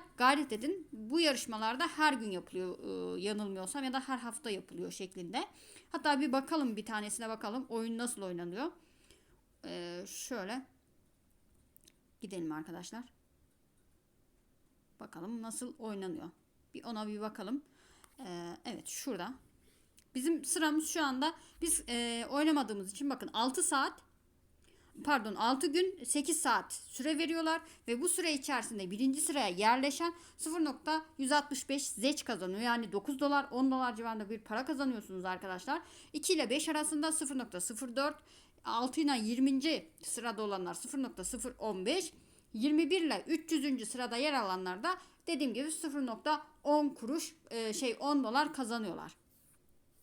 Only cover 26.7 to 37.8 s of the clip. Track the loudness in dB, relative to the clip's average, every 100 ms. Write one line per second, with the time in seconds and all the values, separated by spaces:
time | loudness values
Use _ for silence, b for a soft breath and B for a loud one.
26.7 | -8 -10 -4 0 2 2 2 2 0 B
27.7 | B -4 0 2 2 2 0 0 -2 -2
28.7 | -6 -4 2 2 2 2 2 2 4 6
29.7 | 6 4 0 -2 -2 B -8 -4 0 0
30.7 | 0 -2 -2 -2 -4 2 4 2 -4 -2
31.7 | -2 -2 0 2 2 -2 -2 -2 0 0
32.7 | 0 0 -2 -2 0 2 4 2 2 4
33.7 | 4 0 -2 -4 -4 -4 -8 -4 -2 -2
34.7 | 0 0 0 -4 -4 -4 -4 -4 -6 -2
35.7 | -4 B B B -2 2 4 4 2 2
36.7 | 0 0 0 0 0 -2 -4 -4 -6 -6
37.7 | -6